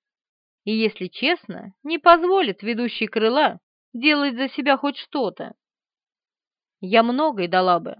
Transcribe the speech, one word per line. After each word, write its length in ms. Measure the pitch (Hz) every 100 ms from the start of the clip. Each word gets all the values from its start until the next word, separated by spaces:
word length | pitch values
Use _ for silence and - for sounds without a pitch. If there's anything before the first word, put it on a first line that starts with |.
| _ _ _ _ _ _
и, 80 | 208
если 360 | 220 220 - 185
честно, 680 | - 277 349 - 175 196 -
не 160 | 285 320
позволит 640 | 349 339 359 392 269 185
ведущей 460 | 208 226 240 - 214
крыла 520 | 220 220 269 269 180 _ _ _
делать 440 | 240 285 294 285 233
за 120 | 262
себя 300 | - 269 277
хоть 180 | 285 277
что-то. 580 | - 294 208 - - - _ _ _ _ _ _ _ _ _ _ _ _
Я 220 | 185 226
многое 440 | 233 254 311 214 170
дала 320 | 185 185 175
бы, 180 | 165